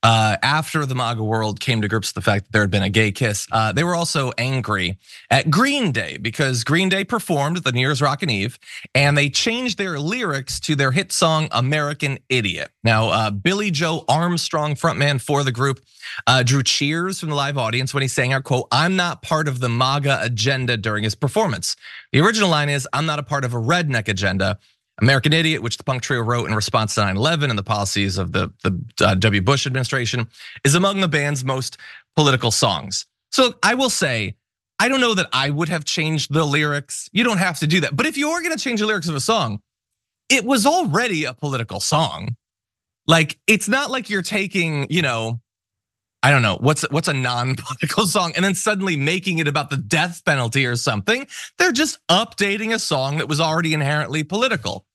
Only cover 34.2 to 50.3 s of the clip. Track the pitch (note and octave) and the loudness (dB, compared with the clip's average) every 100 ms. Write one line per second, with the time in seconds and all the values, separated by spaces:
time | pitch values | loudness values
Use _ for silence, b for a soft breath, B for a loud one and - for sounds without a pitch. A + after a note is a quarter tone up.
34.2 | G2 - _ _ _ _ A3 C4+ B3 G3+ | -4 -8 _ _ _ _ 0 2 2 2
35.2 | E3+ B2+ C#3 D3 E3 E3+ D3 - D#3 D#3 | 0 0 0 -2 -2 -2 -4 -4 -2 -2
36.2 | - C#3+ D#3 D3 D3+ C#3+ C#3 - - F#3 | 0 0 2 2 0 -2 -6 -12 -4 0
37.2 | B3 G3+ F#3 D3+ D#3 F3+ D3 C#3+ D#4 D#4 | 2 2 0 0 2 2 2 0 -2 0
38.2 | D4 E4+ E4+ D#4+ C4+ A3+ G#3+ G#3 E3 D3 | -2 0 -2 -4 -2 -2 0 -2 -2 -4
39.2 | - A3 B2+ G#2 _ _ _ _ _ _ | 0 0 0 -6 _ _ _ _ _ _
40.2 | _ C4 A3 C4+ A3 E4+ C#4+ D#3 A#3+ E3+ | _ 0 2 2 4 2 2 0 0 -2
41.2 | C#3 B2+ D3 C3+ A2+ F#2+ - D3+ D#3+ - | -4 -4 -4 -4 -4 -6 0 0 0 -4
42.2 | F2 A#2+ _ _ _ _ _ _ - E3 | -8 -10 _ _ _ _ _ _ 2 4
43.2 | D#3 - - G#3+ - B3+ C#4+ B3+ G3 G3+ | 4 -4 0 0 2 -2 0 -4 -4 -4
44.2 | E3+ G#3 F#3+ G3 E3 D3+ C#3 D#3+ D3 A#2 | -2 -4 -2 -2 -2 -2 -2 0 0 -2
45.2 | A2+ A#2 _ _ _ _ _ _ _ _ | -4 -6 _ _ _ _ _ _ _ _
46.2 | C3+ C#3+ A2+ F#2 C3 D3+ - C#3+ E3+ C#3+ | 4 4 4 2 2 2 0 -2 0 -2
47.2 | B2 B2 B2+ C3+ - C3+ D#3 - G#3 G3 | -2 -2 -2 -4 -6 -6 -4 0 0 0
48.2 | E3+ D#3 F#3+ F#3 - G#3 F#3+ D#3 C#3 F#3 | -2 0 0 0 -2 -2 -2 0 0 -2
49.2 | F#3+ E3 D3+ C#3+ C#3 C3+ A2 D#3+ F3 E3+ | -2 -2 0 -2 -2 -4 0 0 0 -2
50.2 | - | 0